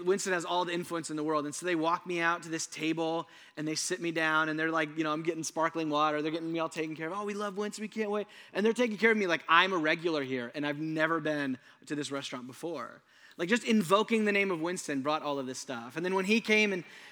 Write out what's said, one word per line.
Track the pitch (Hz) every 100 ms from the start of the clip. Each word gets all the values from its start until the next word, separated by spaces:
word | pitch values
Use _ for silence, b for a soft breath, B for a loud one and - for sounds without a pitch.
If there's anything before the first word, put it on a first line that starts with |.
| 175
Winston | 196 196
has | 180 170
all | 180 175
the |
influence | 175 175 170 156
in | 156
the |
world. | 151 156 147
And | 143
so | 175
they | 170
walk | 160 175 180
me | 175
out | 170 175
to | 170
this | 160 -
table, | - 160 165 160 165 160 B B -
and | 151
they | 156
sit | - 185
me | 170
down, | 165 160 156 156
and | 156
they're | 160
like, | 160 156 156
you | 156
know, |
I'm | 151
getting | 165 160 156
sparkling | - 160 165 160
water. | 147 156 151
They're | 156
getting | 160 165
me | 165
all | 160
taken | 165 160 156
care | 160
of. | 196
"Oh, | 208
we | 202
love | 208 190
Winston. | 208 202
We | 208
can't | 214 214
wait." | 208 202 B B
And | - 214
they're |
taking | 220 247 202
care | 226
of | 214
me | 190
like | 156 -
I'm | 165 185
a | 185
regular | 151 165 170 156 131
here, | 131 120 151
and | 147
I've | 147
never | 160 160 160 165
been | 156 151 139 127 B B -
to | 147
this | 135
restaurant | 139 135 131 123
before. | 123 165 151 - - B B B -
Like, | 170
just | 226
invoking | 247 220 165 196 214 226 208
the |
name | 202 196
of | 170
Winston | 165 180 - 139
brought | 135 156
all | 151 139
of | 131
this | 127
stuff. | - 123 117 127
And | 180
then | 190
when | 185
he | 220
came | - 214 208
and | 185 - B B